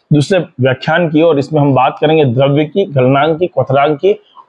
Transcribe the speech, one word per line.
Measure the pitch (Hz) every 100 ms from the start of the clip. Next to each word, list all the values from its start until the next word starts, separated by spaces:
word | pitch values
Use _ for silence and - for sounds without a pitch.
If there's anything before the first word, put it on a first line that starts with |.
| _
दूसरे | 147 143 190
व्याख्यान | - - 127 127 - 160 170
की, | 151
और | 170 143
इसमें | 139 156
हम | 143 131
बात | 135 147
करेंगे | 151 160 143
द्रव्य | 117 139 143 151
की, | 190 196
गलनांक | 139 127 139 151 160
की, | 180
क्वथनांक | - 127 135 143 147
की, | 190 214 _ -